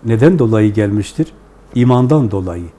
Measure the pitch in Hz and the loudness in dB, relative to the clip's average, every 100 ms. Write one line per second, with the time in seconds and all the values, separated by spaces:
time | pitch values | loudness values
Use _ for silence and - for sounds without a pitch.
0 | 117 113 143 180 120 110 107 104 104 104 | -2 2 2 4 2 2 0 0 -2 -2
1 | 98 - 160 - - - - 123 123 123 | -6 -6 -8 -8 -20 -20 -10 -2 0 2
2 | 127 151 120 98 92 85 87 | 2 0 0 -4 -8 -10 -14